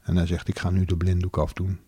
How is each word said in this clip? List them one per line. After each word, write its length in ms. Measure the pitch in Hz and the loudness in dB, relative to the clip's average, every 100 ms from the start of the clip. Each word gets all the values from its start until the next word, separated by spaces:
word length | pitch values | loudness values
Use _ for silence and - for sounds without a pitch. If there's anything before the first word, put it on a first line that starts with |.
En 160 | - 87 | 2 2
hij 100 | 85 | 2
zegt: 220 | 87 - | 0 -4
"Ik 100 | - | -4
ga 120 | 90 | 0
nu 140 | 92 | 2
de 120 | 90 85 | 2 2
blinddoek 420 | 90 90 90 - | 2 2 0 0
afdoen." 420 | 73 - 95 92 | -2 -2 -4 -4